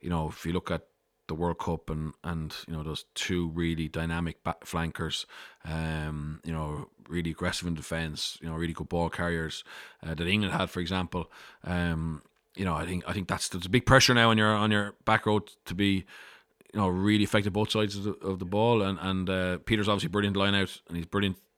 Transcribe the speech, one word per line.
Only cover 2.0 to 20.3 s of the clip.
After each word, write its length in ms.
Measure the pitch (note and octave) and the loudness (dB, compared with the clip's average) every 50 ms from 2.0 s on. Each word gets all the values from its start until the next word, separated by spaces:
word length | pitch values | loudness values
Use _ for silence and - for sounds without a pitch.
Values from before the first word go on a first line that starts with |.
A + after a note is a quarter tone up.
| D#2 D#2 C#2+ _ - | -4 -6 -8 _ -8
and, 300 | E2 F2 D#2+ D#2 D#2 - - - - | -6 -4 -4 -4 -6 -8 -10 -10 -8
you 60 | E2 | -8
know, 80 | D#2+ D2+ | -6 -6
those 220 | D#2 D#2 - - _ _ | -6 -6 -8 -10 _ _
two 340 | - - - F#2+ F2 F2 E2 | -6 -4 -2 0 0 0 0
really 380 | D#2 E2+ E2+ E2 E2 D#2+ D#2+ D#2 | 0 0 0 0 0 0 -2 -4
dynamic 560 | - E2 E2 E2 E2 E2+ E2+ E2 D#2+ _ _ | -2 -4 -2 -2 -2 -2 -2 -4 -6 _ _
back 200 | - E2 - - | -6 -6 -6 -8
flankers, 600 | - - E2+ E2 E2 D#2+ - E2+ D#2+ - - - _ - - - - - _ _ | -6 -4 -2 -2 -2 -2 -4 -4 -4 -4 -4 -8 _ -14 -20 -20 -20 -20 _ _
um, 760 | D#2+ D#2+ D#2+ D#2+ D#2+ D#2+ D#2 D#2 D#2 D2+ D2+ D2+ D2+ D2+ - - | -6 -4 -2 -2 -2 -2 -2 -4 -4 -4 -4 -6 -6 -8 -8 -6
you 100 | D#2+ E2 | -6 -4
know, 340 | D#2 D#2 D2+ D2+ D2 - - _ _ - - | -4 -4 -4 -4 -6 -8 -12 _ _ -14 -6
really 220 | D#2+ F2 E2+ E2 | -4 -4 -2 -2
aggressive 360 | D#2 - F2+ F2+ E2+ - - F2 | -4 -2 -2 -2 -2 -2 -2 -4
in 60 | E2+ | -4
defence, 640 | D#2 C#2+ - E2 E2 E2 D#2+ D2+ C#2+ - - - - | -4 -4 -6 -4 -4 -4 -4 -4 -6 -6 -8 -8 -8
you 60 | - E2 | -8 -8
know, 80 | D#2+ | -4
really 180 | D#2+ E2+ E2 D#2+ | -2 -2 -4 -4
good 160 | - E2 - | -4 -8 -4
ball 200 | - E2+ E2+ E2 | 0 0 0 0
carriers, 540 | - - F2+ E2+ E2+ E2 D#2+ D#2+ - - - - - - - - - _ - | 0 -2 -2 -2 0 -2 -2 -4 -6 -10 -12 -14 -16 -16 -16 -18 -18 _ -8
uh, 80 | D#2+ E2 | -8 -4
that 140 | D2+ E2+ F2 | -2 0 2
England 260 | F#2+ G#2+ G#2 F#2+ - | 2 2 2 2 0
had, 160 | - F#2+ F2 | 0 -2 0
for 100 | - F2+ | -2 -4
example. 500 | F2+ E2 F#2+ F#2 F2+ E2+ - F2+ D#2+ - - - - - - _ - | -2 -2 0 -2 -2 -2 -4 -6 -6 -6 -12 -20 -20 -20 -20 _ -6
Um, 580 | - F2+ F2 F2 E2+ E2 D#2+ D#2+ E2 D#2 D2 - _ _ _ _ _ _ | -4 -2 0 2 0 0 0 -2 -2 -4 -6 -10 _ _ _ _ _ _
you 80 | - G2 | -4 -2
know, 100 | F#2 E2+ | 0 0
I 100 | D#2 E2 | -2 -2
think, 180 | E2 F2+ F2 E2+ - | -4 -4 -6 -4 -4
I 60 | F2 | -4
think 140 | G#2 F#2 - | -4 -2 -2
that's, 220 | F#2+ F2 - - | -2 -2 -2 -4
there's 160 | - F#2 F2 | -6 -6 -6
a 40 | F2+ | 2
big 160 | F#2 B2 - - | 2 2 6 8
pressure 260 | C3 C3+ B2 - B2+ | 8 8 8 8 6
now 160 | A#2+ A#2 A#2 | 6 8 6
on 80 | A2+ A2 | 6 6
your, 160 | G#2+ G#2+ G#2+ | 6 6 4
on 160 | G#2 G#2 G#2+ | 4 4 4
your 220 | G#2+ G#2 G2+ G2+ - _ _ | 4 4 2 0 -6 _ _
back 220 | - A2 G#2+ - | 2 2 4 4
row 140 | G#2+ G#2+ G#2 | 4 2 2
t-, 140 | G2+ - - _ _ | 2 -2 -18 _ _
to 80 | - F#2 | -8 -2
be, 300 | F2 G2+ G2+ G2 F#2+ F#2 _ - - - - - - _ _ _ _ - _ - | 2 2 4 4 2 0 _ -16 -20 -20 -20 -20 -20 _ _ _ _ -20 _ -2
you 60 | G#2+ | 0
know, 80 | G2+ F#2+ | 2 2
really 340 | F2+ F#2 F#2+ G#2 G#2+ G#2+ G#2 | 2 2 4 4 4 4 4
effective 300 | G2 - G#2+ G2+ G2+ F2+ | 4 2 0 0 2 0
both 180 | G2+ G#2+ G2+ | 0 -2 0
sides 240 | - A2 G#2+ G#2 G2 | 0 0 0 0 -2
of 80 | G2+ G2 | -6 -6
the, 80 | G#2+ G2 - - F#2+ | -6 -6 -4 -4 -4
of 100 | F#2+ F2+ | -4 -4
the 60 | F#2+ | -4
ball, 360 | F2 F#2+ G#2 A2 A#2 A#2+ A2+ G2+ | -2 2 2 4 6 6 4 4
and, 160 | F#2+ G2 E2+ | 2 0 -2
and, 280 | D2+ F#2+ F#2+ F#2+ F#2 F2+ | -2 -2 0 0 0 0
uh, 280 | F#2+ F#2 F#2 F2+ F2+ F2 | 0 0 0 0 -2 -4
Peter's 280 | - - A2 G#2+ G#2 G2+ | 0 0 2 2 4 2
obviously 200 | G#2 G2 - D#2 | 2 2 0 0
brilliant 280 | E2+ G#2 G2+ G2+ | 0 2 2 2